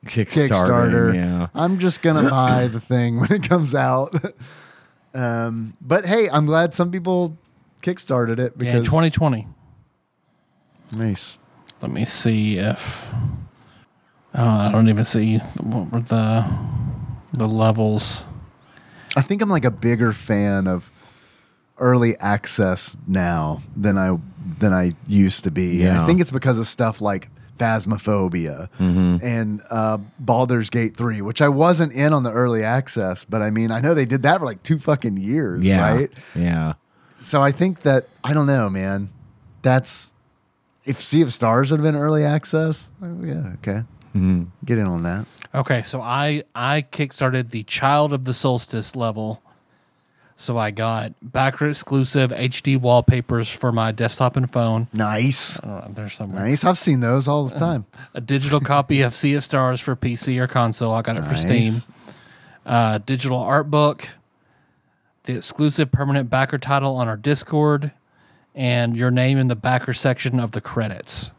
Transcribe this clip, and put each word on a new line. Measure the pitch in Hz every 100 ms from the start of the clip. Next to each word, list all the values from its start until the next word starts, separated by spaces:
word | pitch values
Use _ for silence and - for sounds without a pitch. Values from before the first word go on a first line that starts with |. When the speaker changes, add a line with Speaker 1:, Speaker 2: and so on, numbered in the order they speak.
| -
Speaker 1:
Kickstarter, | 117 104 - 143
Speaker 2:
Kickstarter. | 104 92 - 120 117 117
Speaker 1:
yeah. | 87 87 87 87
Speaker 2:
I'm | - 170 190
just | 180 160
gonna | 165 156 139
Speaker 1:
<clears throat> |
Speaker 2:
buy | 135 127 127 123
the | 113
thing | - 123 120 117
when | 131
it | 208 131
comes | 180 147
out." | 139 131 131 135
<laughs> | 165 196 - 127 - - - _ _ _
Um, | 131 123 117 117 113 110 -
but | 127 165 185
hey, | 220 208
I'm | 143 151
glad | 160 170
some | - 175
people | 185 175 180 175 160 _ _ _ _
kickstarted | - 180 - 127 117 113
it | 123 -
Speaker 3:
Yeah, | 123
in | 120
Speaker 2:
because | 117
Speaker 3:
twenty | 160 165
twenty. | - 156 117 104 - _ - _ _ _ _ _ _ _ _ _ _ _
Speaker 2:
Nice. | 110 110 98 - - _ _ _ -
Speaker 3:
Let | -
me | 71
see | 117 - 120 110 107 98
if, | 101 - - - - - - - - _ _ _ _ _ _ _ _
oh, | - 117
I | 110 104
don't | 107 113
even | 107
see | 113 117 110 110 - -
what | - 117 85
were | 117
the, | 117 113 110 113 101 - - - - - - - -
the | 135 110
levels. | 110 110 110 107 104 - - - - - _ _ - - - - -
Speaker 2:
I |
think | 131 202
I'm, | 208
like, | 180
a | 127
bigger | 101 117 117 120
fan | 104 - 104 101 98 95
of | 90 - _ - _ _ _ _ _ _ _
early | 123 123 120 110
access | 101 104 - - 98 92 - - -
now | 95 87 82 76 76 - -
than | 101 98
I, | 92 87 78 - 95 80
than | 107
I | 92 90 82 -
used | 104 95 -
to | 92
be. | 78 90 87
And | 90 90
I |
Speaker 1:
Yeah. | 82
Speaker 2:
think | 175
it's | 170
because | 131 131 113
of | 113
stuff | - 117 110
like | 104 98 - - - -
Phasmophobia | 117 113 98 104 - 104 92 87 80 67 92 -
Speaker 1:
Mm-hmm. | 92 87 90 87
Speaker 2:
and, | 123 117 110 104 -
uh, | 113 110 110 104 -
Baldur's | 123 120 127 123 107
Gate | 120 113 -
three, | 120 107
which | 101 117
I | 147
wasn't | 139 165 170 165
in | 123 147
on | 151
the | 123
early | 113 123 113
access, | 107 127 131 - 95 90
but | - 110
I | 107
mean, | 107 113
I | 113
know | 139
they | 165 127
did | 135
that | 139 185
for, | 147
like, | 98
two | - 160
fucking | 143 143 117 98
years, | 98 143 123 87 92
Speaker 1:
Yeah. | 95 98
Speaker 2:
right? | 113 139 - -
Speaker 1:
Yeah. | - 87 82 78 78 _ _ _ _
Speaker 2:
So | - 147
I | 139
think | 139 180 180
that, | 147 135 - _
I | 123
don't | 151 143
know, | 139 107
man. | 95 95 98 101 - - _ - -
That's, | 131 127 127 - - _ _ _ _ _ _ _
if | - 131
Sea | - 151
of | 156
Stars | - 113 117 135
had | 156
been | 151 147
early | 147 156
access, | 147 151 - 156 160 156 - -
oh, | 185 170
yeah, | 170 156 120
okay. | 87 - 101 117 - -
Speaker 1:
Mm-hmm. | 101 92 90 87 -
Speaker 2:
Get | - 117
in | 98
on | 87
that. | 85 92 113 - -
Speaker 3:
Okay, | 135 127 123
so | - 131
I, | 117 127 147 147 -
I | - 123 147 135
kickstarted | - 143 - 131 127 120
the | 117
Child | 101 - 135 147 151
of | 143 131
the |
Solstice | 123 135 123 - 117 101
level. | 131 117 107 110 110 _ _ _ _ _ _ _ _ _ _
So | - 117
I | 107
got | 104 113 113 110 -
backer | 135 127 135 135 147
exclusive | 147 - 139 131 143 127
H | 123 127 -
D | - 135
wallpapers | 123 123 - 127 117 120 113
for | - 127
my | 113 113
desktop | 110 113 - 127 131
and | 127
phone. | 127 113 110 117
Speaker 2:
Nice. | 107 107 107 127 131 - -
Speaker 3:
I | -
don't | 101 -
know, |
they're | 104 104
somewhere. | - 101 95
Speaker 2:
Nice. | 101 143
I've | 180 180
seen | - 135
those | 117 131 131
all | 147 135
the | 131
time. | 165 147 98 -
Speaker 3:
<laughs> | -
A | -
digital | 117 139 139 147
copy | 135 143 135 143
of | 127
Sea | 113 147
of | 143
Stars | - 139 131 127
for | - 127
P | 127 117
C | - 127
or | 127
console. | 131 117 113 117
I | 113
got | 113 113
it |
for | 73
Speaker 2:
Nice. | 76
Speaker 3:
Steam. | 85 117 110 113 - - - - - - - - -
Uh, | 120 113 107
digital | 104 131 131 127
art | 123 143 147
book, | 147 147 - - - _ _ _ _ _ _ _ _ _ _
the | - 127
exclusive | - - 151 143 147
permanent | - 139 139 123
backer | 131 135 139
title | 135 139 139 131
on | 117
our | 107
Discord, | 139 143 - 151 151 147 147 - _ _ _ _ _ -
and | 127 120 120 113
your | 127
name | 127 127 135
in | 127
the | 117
backer | 127 127 -
section | 123 139 127 131 123
of | 117
the | 110
credits. | - - 110 95 - - -